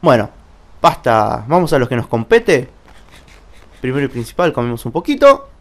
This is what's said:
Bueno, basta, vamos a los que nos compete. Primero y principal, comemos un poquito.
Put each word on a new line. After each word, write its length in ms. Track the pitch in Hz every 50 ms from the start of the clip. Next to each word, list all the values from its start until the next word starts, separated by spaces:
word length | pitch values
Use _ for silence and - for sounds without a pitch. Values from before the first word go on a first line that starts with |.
Bueno, 280 | - 165 131 113 104 107 - - - - - - - - - -
basta, 640 | - 175 170 - - 131 113 110 107 107 113 120 107 117
vamos 240 | 156 180 175 156 -
a 60 | 139
los 100 | 123 117
que 80 | 131
nos 100 | 120 113
compete. 600 | - - 117 113 - 226 233 233 214 170 127 131 - _ - _ - - - - - - - - - - - - - - - - - - -
Primero 240 | - 127 127 143 143
y 40 | 135
principal, 440 | - 120 117 - - - 180 170 -
comemos 320 | - 120 120 117 117 -
un 80 | 123 120
poquito. 560 | 170 180 - 285 277 294 277 277 277 - - - _